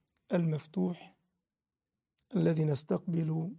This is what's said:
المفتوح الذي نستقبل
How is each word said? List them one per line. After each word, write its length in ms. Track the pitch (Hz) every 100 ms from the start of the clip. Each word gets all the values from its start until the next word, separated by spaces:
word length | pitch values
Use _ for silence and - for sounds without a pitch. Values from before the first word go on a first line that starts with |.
| _ _ -
المفتوح 840 | 185 165 151 - 185 180 170 - _ _ _ _ _ _ _ _ _ _ _ _ 202
الذي 280 | 165 160
نستقبل 920 | 156 139 - 185 - 165 156 160 165